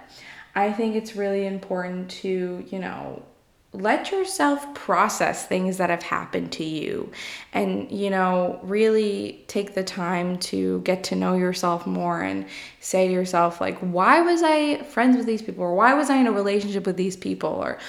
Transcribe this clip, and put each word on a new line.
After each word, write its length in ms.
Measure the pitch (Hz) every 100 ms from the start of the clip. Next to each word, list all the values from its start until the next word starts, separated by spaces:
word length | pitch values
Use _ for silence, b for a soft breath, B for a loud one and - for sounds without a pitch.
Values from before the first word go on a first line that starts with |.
| - B B B B 196
I 160 | 208
think 240 | 208 226 214
it's 180 | 220
really 320 | 202 202 196 196
important 640 | 196 - 180 180 180 185
to, 540 | - 196 185 180 180 185
you 120 | 190
know, 420 | 185 185 - - - _ _ _ _
let 360 | 196 208 254 -
yourself 640 | 392 381 - 285 285 -
process 720 | - - 175 214 - 160 185
things 320 | - 185 185 185
that 140 | 175
have 120 | 170
happened 480 | - - 175 185 170
to 140 | -
you 480 | 160 156 - - - B B B B
and, 380 | 202 196 196 -
you 160 | 202 196
know, 500 | 190 185 180 180 -
really 840 | 185 208 220 220 208 202 208 - -
take 280 | 202 202
the 100 | 190
time 540 | 185 - 180 180 180 180
to 420 | - 190 185 185
get 240 | 180 185
to 100 | -
know 220 | 185 185 185
yourself 500 | 180 180 175 170 185
more 360 | 180 175 170
and 240 | - - - B B B
say 260 | - 190 185
to 60 |
yourself, 480 | 185 185 180 170 170
like, 180 | 190 190
"Why 420 | 185 180 202 311
was 200 | 339 339
I 360 | 330 302 294 294
friends 340 | - - 254 247
with 80 | 226
these 160 | 220
people?" 220 | 220 180
Or, 100 | 175
"Why 180 | 180 233
was 160 | 285 277
I 80 | 269
in 100 | 240
a 60 |
relationship 540 | 202 202 208 202 196 190
with 100 | 180
these 180 | 185
people?" 360 | 185 190 185 156
Or, 260 | - - -